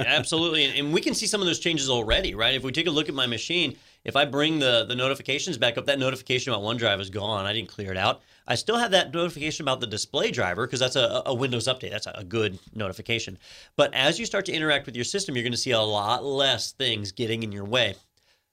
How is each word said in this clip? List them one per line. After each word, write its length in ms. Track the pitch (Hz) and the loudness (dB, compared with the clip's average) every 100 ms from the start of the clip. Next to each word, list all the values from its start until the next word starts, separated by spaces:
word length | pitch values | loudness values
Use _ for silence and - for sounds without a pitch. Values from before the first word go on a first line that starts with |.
| 120 | 2
absolutely. 580 | 147 - 160 170 156 | 2 2 0 2 2
And, 140 | 139 135 | 2 2
and 140 | 143 | 0
we 60 | 165 | 0
can 120 | 320 | 0
see 120 | 240 208 | 0 0
some 140 | 208 | 0
of 40 | 185 | 2
those 140 | 156 | 0
changes 280 | 180 160 135 | 0 0 2
already, 440 | 123 110 131 185 | 2 2 2 0
right? 200 | 98 113 | 0 2
If 100 | 131 | 2
we 80 | 131 | 0
take 140 | 127 175 | -2 0
a 40 | |
look 180 | 151 160 | 0 0
at 40 | |
my 120 | 139 123 | 0 0
machine, 500 | 113 - 175 156 - _ _ | -2 -2 0 -2 -4 _ _
if 120 | - 135 | -2 0
I 80 | |
bring 340 | 147 135 151 160 | 2 2 2 2
the, 260 | 131 117 | 4 4
the 120 | 107 123 | 2 0
notifications 640 | 131 135 - 143 190 131 | 0 -2 -2 -2 -2 0
back 200 | 123 117 | 0 0
up, 80 | 117 | 0
that 120 | 139 | 2
notification 540 | 131 131 - 127 135 | 0 -2 0 -2 0
about 120 | 110 | -2
OneDrive 340 | 101 120 113 98 | 0 0 2 0
is 100 | 95 | -2
gone. 360 | 101 104 104 98 | -4 -2 -2 -2
I 60 | |
didn't 160 | 110 - | -4 -6
clear 240 | - 98 | -8 -6
it 60 | 92 | 0
out. 240 | 104 - _ _ - | 0 0 _ _ -4
I 60 | - | -2
still 200 | - 233 | 0 0
have 120 | 233 | 2
that 220 | 185 170 | 2 2
notification 480 | 160 170 147 151 147 | 0 -2 -2 -6 -4
about 160 | 143 131 | -2 -2
the 60 | 117 | -2
display 460 | 104 - 143 220 | -6 -4 -2 0
driver 340 | 123 92 90 123 | 0 0 0 -2
'cause 140 | 127 | 0
that's 160 | 127 135 | 2 4
a, 260 | 117 123 - | 2 2 0
a 60 | |
Windows 340 | 123 131 120 113 | 0 0 0 -2
update. 220 | 127 92 | -4 -6
That's 160 | 107 - | -8 -8
a, 60 | - | -12
a 80 | |
good 340 | 92 113 107 92 - | -4 0 0 -2 -12
notification. 640 | - 101 92 104 113 - 95 - - - - | -8 -6 -6 -2 -2 -4 -12 -18 -20 -4 2
But 180 | 143 | 2
as 240 | - 135 170 | 4 2 2
you 80 | 233 | -2
start 200 | 202 190 | -2 -2
to 60 | |
interact 340 | 165 156 143 139 | -2 0 0 -2
with 100 | 120 | -6
your 80 | |
system, 320 | 120 202 190 127 | -4 -2 -2 -2
you're 80 | |
gonna 120 | 117 120 | -2 -2
see 140 | - | 0
a 100 | 113 | 2
lot 440 | 107 104 101 123 | 2 2 2 0
less 480 | 139 135 139 117 - | 0 2 2 2 -2
things 400 | - 131 110 101 | -2 -2 -2 -4
getting 300 | - 113 113 | -4 -2 -2
in 80 | 110 | -4
your 120 | 101 101 | -6 -2
way. 280 | 123 110 - _ _ _ _ _ | 2 2 -2 _ _ _ _ _